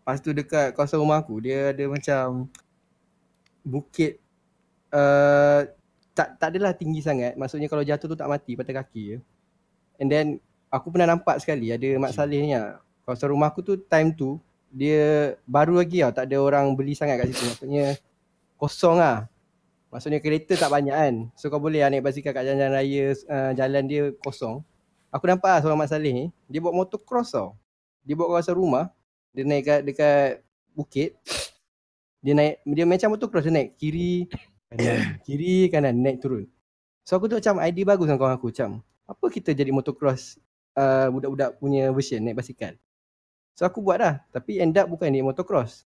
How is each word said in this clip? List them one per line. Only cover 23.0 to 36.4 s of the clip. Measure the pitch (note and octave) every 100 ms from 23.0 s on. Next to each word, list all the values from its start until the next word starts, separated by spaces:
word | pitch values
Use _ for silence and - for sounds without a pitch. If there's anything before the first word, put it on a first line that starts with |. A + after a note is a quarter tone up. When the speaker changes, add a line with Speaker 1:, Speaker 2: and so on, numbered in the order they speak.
| C#3 C#3 -
Speaker 1:
uh, | C#3+ C3+
jalan | C3 C3 C#3
dia | C3+ D3 C#3+ C#3
kosong. | C#3+ B2+ A#2 A#2 D3+ _ _ _ _
Aku | C#3+ F3
nampak | F#3 F#3+
lah | F3+
seorang | D3+ D#3
Mat | D3+
Saleh | D#3 D3+
ni, | B2 D#3 - _
dia | C#3+
bawa | E3+ F3
motocross | F#3 G#3 _ A#3+ A#3
tau. | B2 F#2+ G#2+ _ _ _ _
Dia | C3+
bawa | D#3 E3+
kawasan | E3+ E3+
rumah, | F3 F3+ B2+ E3+ _ _ _ _
dia | B2+
naik | C3+ D3
kat, | C#3 D3
dekat | C#3+ C3+ D3 C#3+ C#3 B2+ _ _ _
bukit. | - D3 C3+ D3+ _ - - - _ _ _ _ _ _ _
Dia | C#3
naik, | D3 D3 D3+
dia | - D3 E3+
macam | F#3 G#3+
motocross, | G#3+ A3 F3
dia | D3+
naik | E3 C3
kiri, | _ D3+ D#3+ F3 F3 F3+ - - _ _
kanan, | A#2 A#2 - -
<coughs> | G2+ -
kiri, | C#3+ F3 F#3 F#3
kanan, | D#3 C#3+ A#2+
naik | C3 B2+
turun. | C3+ A#2+